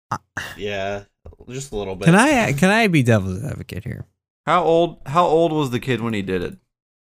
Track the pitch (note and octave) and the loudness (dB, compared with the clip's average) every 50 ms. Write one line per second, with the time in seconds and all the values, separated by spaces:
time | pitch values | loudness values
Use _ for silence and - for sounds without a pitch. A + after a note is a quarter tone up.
0 | _ - - - _ _ - - - - - - F#2+ G#2 G2+ G2 F#2+ G2 G2+ G2+ | _ -10 -10 -10 _ _ -14 -12 -12 -12 -12 -10 -8 -8 -6 -6 -6 -6 -6 -8
1 | G2 _ _ _ - - - - - - B2 C3 C3+ - - G#2 G2+ F#2+ F#2+ F2+ | -10 _ _ _ -20 -20 -20 -20 -18 -16 -14 -14 -12 -10 -8 -8 -8 -8 -6 -2
2 | G2 D#3+ E3+ G3 A#3+ D4 D#4 B3 A3 - D3 C#3 F3+ F#3 G3+ A3 A#3 G#3 E3+ D3+ | 2 4 4 6 6 4 2 2 0 0 0 2 2 2 2 2 2 2 2 2
3 | B2+ A#2 A2+ G#2+ F#2 F#2+ F#2 F#2 - D3+ - - - - - F#2 - - - - | 4 4 4 2 2 0 -6 -6 -6 -8 -8 -10 -10 -12 -12 -10 -10 -10 -12 -12
4 | - _ _ _ _ _ _ _ - - D#3+ F3+ E3+ D#3 E3 E3 E3+ D#3+ C3+ - | -14 _ _ _ _ _ _ _ -4 0 0 2 2 4 4 4 2 2 -2 -8
5 | - - C#3 F3 F3+ D#3+ D3 E3 E3+ E3+ D#3 D#3 D3 C3 A#2+ A#2+ - C3+ B2+ A2 | -10 -2 2 2 4 4 4 4 4 4 2 0 -2 0 -2 -4 -2 -2 -2 -2
6 | A2+ A#2 A2+ G#2 G2 F#2+ F#2 F#2 F2 - - - _ _ _ _ _ _ _ _ | -2 -4 -4 -4 -2 -2 -2 -2 -4 -6 -10 -12 _ _ _ _ _ _ _ _
7 | _ _ _ | _ _ _